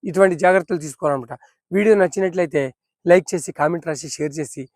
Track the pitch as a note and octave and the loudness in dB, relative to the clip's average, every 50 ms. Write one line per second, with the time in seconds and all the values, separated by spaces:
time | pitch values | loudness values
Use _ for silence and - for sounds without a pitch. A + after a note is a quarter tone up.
0 | - G#3+ E3 F3+ G3 F#3+ F3+ D3+ F#3 F3+ F#3 F#3+ F3 _ F3+ E3+ D3 D#3 C3 _ | -8 -4 2 4 4 4 4 2 2 4 4 2 0 _ -6 -6 -6 -10 -12 _
1 | - D3+ C#3+ C3+ B2 A2+ C#3 B2 _ _ _ _ _ _ E3+ G3 G#3 A3 A3 G3+ | -2 -2 -2 -2 -6 -10 -14 -18 _ _ _ _ _ _ -2 0 4 4 4 4
2 | F#3+ F3 - G3 F#3+ F#3 E3+ F#3 F3 D#3 C#3+ D3 C#3 C3 B2 _ _ _ _ _ | 4 0 0 -2 -4 -2 -2 -2 -4 -2 -2 -2 -2 -2 -8 _ _ _ _ _
3 | _ F3 F3 F#3 F3 - - F3 C#3+ - - - D3 D3+ E3+ E3+ D3+ E3 D#3 C#3 | _ 6 6 6 4 0 -6 -6 -6 -8 -4 -2 -2 -2 -2 -4 -6 -6 -8 -8
4 | - D3 - - D3 D3+ C#3 D#3+ D3+ B2+ - - C3 C3 _ | -8 -14 -8 -6 -8 -6 -6 -8 -8 -8 -8 -14 -14 -16 _